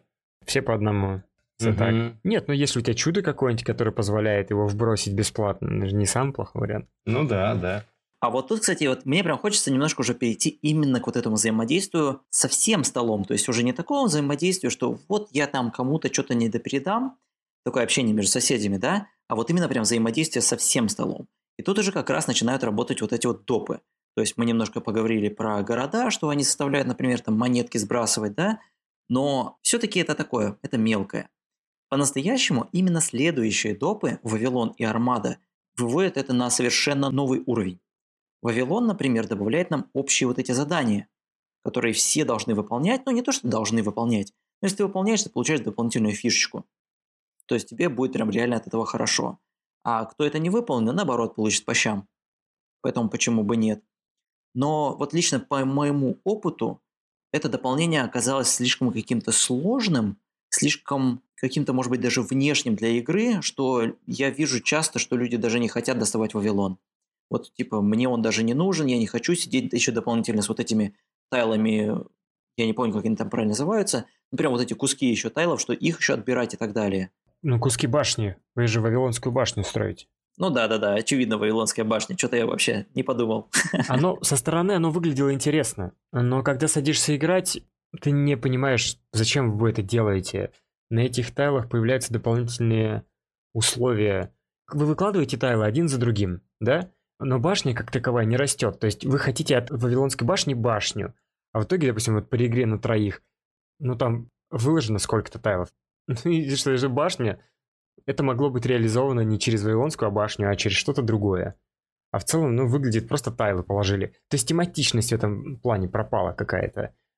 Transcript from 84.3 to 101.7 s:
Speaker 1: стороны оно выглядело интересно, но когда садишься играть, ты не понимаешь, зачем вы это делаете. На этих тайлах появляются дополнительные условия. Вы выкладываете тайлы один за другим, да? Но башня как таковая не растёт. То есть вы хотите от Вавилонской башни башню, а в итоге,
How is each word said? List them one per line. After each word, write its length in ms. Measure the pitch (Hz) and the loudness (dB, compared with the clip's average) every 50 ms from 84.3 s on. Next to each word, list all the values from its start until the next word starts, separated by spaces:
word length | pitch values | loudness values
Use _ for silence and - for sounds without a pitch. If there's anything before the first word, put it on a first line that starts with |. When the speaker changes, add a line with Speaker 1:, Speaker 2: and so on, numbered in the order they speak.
| 147 | 0
Speaker 1:
стороны 360 | 135 - 165 156 170 175 190 208 | 0 0 0 0 0 2 2 2
оно 180 | 175 165 165 | 2 2 2
выглядело 420 | 151 180 165 165 139 131 139 139 139 | 0 2 0 0 2 2 2 2 2
интересно, 580 | 135 - 151 147 156 131 - - - 92 87 - _ _ _ - | 2 0 2 2 2 0 0 -2 -6 -8 -8 -8 _ _ _ -2
но 300 | 123 123 123 127 135 127 | 0 2 2 2 2 2
когда 260 | 139 139 123 156 147 | 0 0 0 0 0
садишься 460 | - 156 135 147 151 - - - 147 | 0 0 2 2 2 2 2 2 0
играть, 440 | 139 151 165 185 185 185 185 - - - _ _ _ _ _ - 160 | 0 2 2 2 2 2 0 -4 -6 -10 _ _ _ _ _ -14 -4
ты 100 | - 147 143 | 0 2 2
не 240 | 143 143 143 143 | 4 4 2 2
понимаешь, 600 | - 139 135 127 127 135 135 127 113 - - - _ _ _ - | 2 0 0 0 2 2 2 2 2 0 -2 -4 _ _ _ 0
зачем 460 | 104 110 110 - 147 135 113 104 104 | 0 2 2 2 2 2 2 2 2
вы 120 | 117 113 | 2 2
это 120 | 107 113 98 | 2 0 -2
делаете. 680 | 95 117 117 110 104 98 95 90 - - 98 95 98 _ _ _ _ _ _ _ - | 0 2 2 2 4 2 0 -2 -2 -6 -6 -6 -6 _ _ _ _ _ _ _ -2
На 120 | 113 113 | 0 0
этих 340 | 120 127 123 127 117 - - | 0 2 0 -2 -4 -4 -2
тайлах 340 | - 143 143 143 131 120 120 | 0 0 2 2 0 0 0
появляются 440 | - 117 113 117 131 127 127 - 113 | 0 0 2 2 2 0 0 -2 -4
дополнительные 920 | 110 - 117 113 117 120 120 120 - 120 113 113 110 113 107 110 107 - _ _ _ _ _ _ _ _ _ - | -2 0 0 0 0 0 -2 -2 0 2 2 4 4 2 0 0 -4 -6 _ _ _ _ _ _ _ _ _ -4
условия. 800 | 113 110 - - 120 120 127 120 104 107 104 98 92 95 - _ _ _ _ _ _ _ - - | -2 0 0 0 2 2 2 2 2 2 2 2 0 -2 -4 _ _ _ _ _ _ _ -6 -2
Вы 140 | 147 147 | 0 2
выкладываете 500 | 147 156 - 190 208 202 175 143 120 - | 2 2 2 2 2 2 2 0 0 0
тайлы 280 | 117 135 127 120 110 107 | 0 0 2 2 4 2
один 220 | 107 107 156 170 160 | 2 2 2 0 2
за 100 | 135 123 | 2 2
другим, 440 | 117 120 113 101 104 90 87 87 _ _ _ - | 2 2 2 2 0 0 -2 -6 _ _ _ -4
да? 300 | 107 113 139 170 185 180 _ _ _ _ _ - | 0 2 2 2 0 -6 _ _ _ _ _ -8
Но 200 | - 135 127 123 | -2 -2 0 2
башня 360 | 117 170 202 196 - 135 117 | 2 2 0 0 0 -2 -2
как 160 | 113 110 - | -2 -4 -4
таковая 340 | - 127 123 131 120 120 110 | -4 -2 0 0 2 2 2
не 120 | 110 117 | 2 2
растёт. 420 | 127 143 135 - - 131 107 - - | 2 2 0 0 0 -2 -2 -2 0
То 60 | - | -2
есть 180 | 107 101 - - | -2 -2 -2 -2
вы 140 | 135 131 139 | 0 0 0
хотите 380 | - 139 120 - 151 - 139 | 0 0 -2 -2 0 2 2
от 140 | 123 120 - | 2 2 0
Вавилонской 560 | 147 117 120 123 120 127 139 135 135 - 120 | -4 -2 0 2 2 2 2 0 0 -2 0
башни 280 | 123 185 190 - 147 135 | 0 0 0 0 0 0
башню, 600 | 120 110 120 110 104 - - - 107 95 - - _ _ _ _ _ _ _ - | 0 2 2 2 0 0 -2 -4 -4 -6 -8 -8 _ _ _ _ _ _ _ -2
а 80 | 113 | -2
в 40 | 107 | 0
итоге, 240 | - | 0